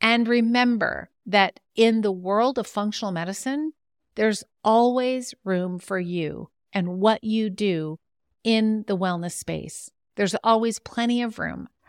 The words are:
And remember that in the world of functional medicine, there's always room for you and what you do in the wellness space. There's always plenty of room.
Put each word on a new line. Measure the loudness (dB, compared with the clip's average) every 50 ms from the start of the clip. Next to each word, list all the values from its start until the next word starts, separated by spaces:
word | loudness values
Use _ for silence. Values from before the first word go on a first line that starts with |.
And | 2 2 2 2 2 2
remember | 2 2 4 4 4 2 2 2 2 0 0 -2 -2 -6 -10 -14 _ _ _
that | 0 2 4 4 2 0 -6 _ _ _
in | 4 4 4 4 4 2
the | 0 -2
world | -2 -2 0 2 2 2 2 0
of | -2 -6 -4
functional | -4 -4 -2 -2 -4 -4 -4 -4
medicine, | -4 -4 -4 -6 -6 -6 -6 -4 -4 -2 -4 -6 -8 _ _ _ _ _ _ _ _
there's | 0 0 0 0 -2 -6 -14 _ _ 0
always | 2 4 6 4 4 2 2 0 0 -2 -4 -6 -8 -14 -10 _
room | -2 -2 -2 -2 -2 -6 -8
for | -6 -4 -4 -4
you | -2 -2 -4 -4 -4 -4 -6 -8 -12 -16 _ _ _ _ -4
and | -2 -2 -2 0 2
what | 2 2 2 2 0
you | -2 0 0 0 -2
do | -2 -2 0 0 0 0 -2 -4 -8 -10 _ _ _ _ _ _ _ _ 0
in | 0 2 4 2 2 0 0 -2
the | -2 -2
wellness | -2 0 -2 -2 -4 -6 -8 -8
space. | -8 -8 -8 -8 -8 -8 -10 -14 -16 -16 -18 -20 _ _ _ _
There's | -2 -2 0 -2 0 2
always | 2 4 4 2 0 -2 -4
plenty | -10 -8 -6 -4 -2 0 0 0
of | -2 -4 -4 -6
room. | -8 -8 -8 -10 -12 -14 _ _ _